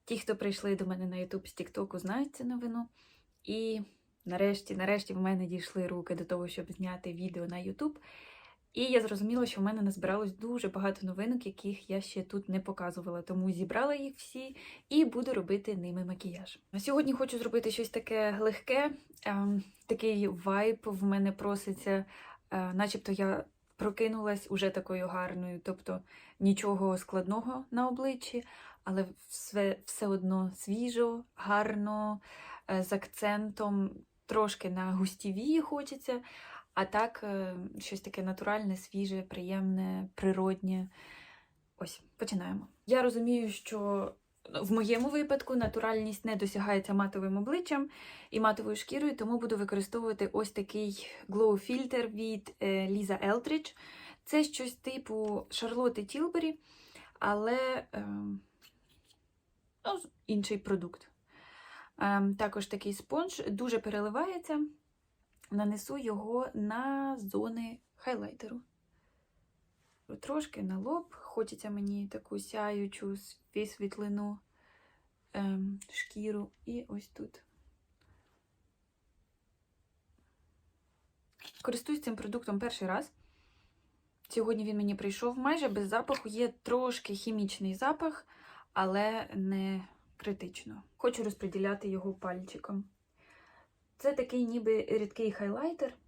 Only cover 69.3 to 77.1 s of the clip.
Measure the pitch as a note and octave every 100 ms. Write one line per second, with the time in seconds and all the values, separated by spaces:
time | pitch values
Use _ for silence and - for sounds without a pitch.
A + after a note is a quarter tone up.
69.3 | _ _ _ _ _ _ _ - G#3 -
70.3 | D4+ D4+ A3 F#3+ F#3+ A3 E4+ E4+ - -
71.3 | - G#3+ G#3+ G#3+ G3+ G3+ G3+ G3 - -
72.3 | G3+ G3+ G#3+ G#3 G#3 G3+ - G3+ G3 -
73.3 | - _ G#3 G#3+ - G3+ G#3 G#3 G3+ G#3
74.3 | G#3 _ _ _ _ _ _ _ _ _
75.3 | G3+ G3 F#3+ G3 G3 - - - G#3+ G#3+
76.3 | G#3 G3+ _ A#3 A#3+ - G3+ -